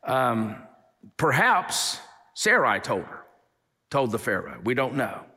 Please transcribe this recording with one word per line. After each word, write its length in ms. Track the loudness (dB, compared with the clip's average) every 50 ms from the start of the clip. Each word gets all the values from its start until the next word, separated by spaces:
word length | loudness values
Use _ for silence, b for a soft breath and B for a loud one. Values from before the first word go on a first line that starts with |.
| -2
Um, 600 | 0 0 2 2 2 2 0 -2 -4 -6 -10 -16 -20 -20 _ _ _ _ _ -20 -20 _
perhaps 800 | _ 0 2 2 4 4 4 4 2 0 -2 -4 -2 -2 -2 -4 -6 -12 -20 -20 -20 -20 _ _
Sarai 460 | -2 2 4 4 6 6 4 2 0
told 240 | 0 -2 -2 -2 -2
her, 200 | -6 -12 -16 -18 -20 _ _ _ _ _ _ _ _ _ _ _ _
told 220 | 0 0 0 2
the 80 | 0 -2
Pharaoh. 420 | -2 0 -2 -2 -2 -6 -12 -6 -2
We 120 | -2 0
don't 220 | 0 0 0 0
know. 280 | -2 -2 -2 -4 -8 -14 -18 -20